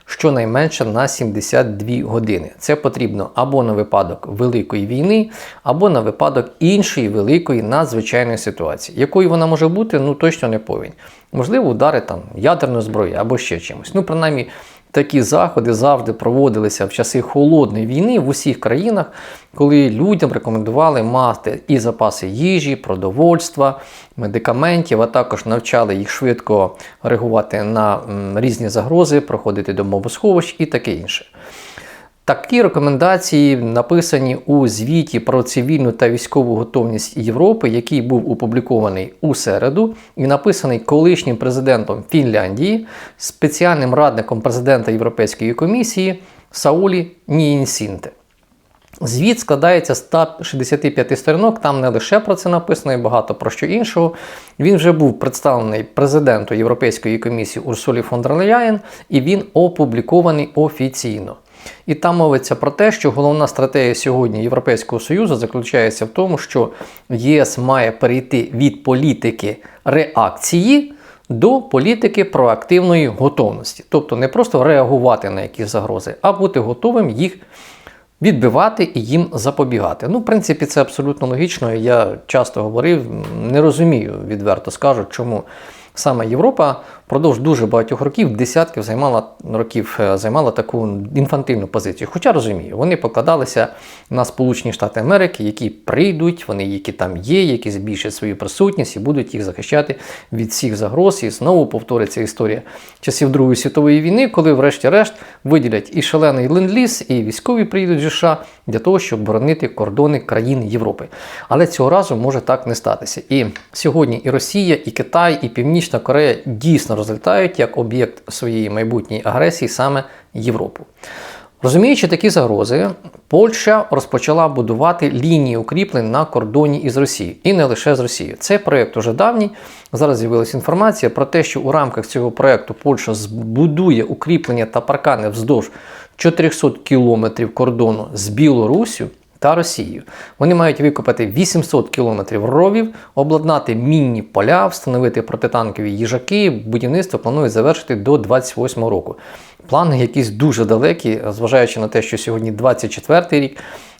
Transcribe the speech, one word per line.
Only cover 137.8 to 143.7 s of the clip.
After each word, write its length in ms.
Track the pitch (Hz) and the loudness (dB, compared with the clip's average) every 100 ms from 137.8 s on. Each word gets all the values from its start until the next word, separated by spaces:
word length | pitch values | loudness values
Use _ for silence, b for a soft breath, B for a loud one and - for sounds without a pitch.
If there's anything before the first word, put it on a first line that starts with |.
| 117 107 104 | 2 0 -4
з 140 | 101 101 | -8 -6
Білоруссю, 800 | 107 151 127 107 160 233 - - - _ - | 2 4 4 4 2 0 -4 -10 -12 _ -2
та 160 | 143 | 2
Росією. 480 | 165 170 - 110 - - B B B | 2 0 -4 -8 -10 -16 B B B
Вони 160 | 147 | 2
мають 260 | 175 165 139 | 4 4 4
викопати 460 | 147 147 - 113 110 | 2 2 0 0 0
вісімсот 640 | 110 185 - - 139 107 | 0 0 0 0 0 0
кілометрів 560 | - 120 107 98 107 | 0 -2 -2 -4 -4
ровів, 500 | 110 139 185 214 226 220 B | 0 4 4 2 -2 -6 B
обладнати 600 | - 143 156 156 151 - | -2 2 2 2 0 0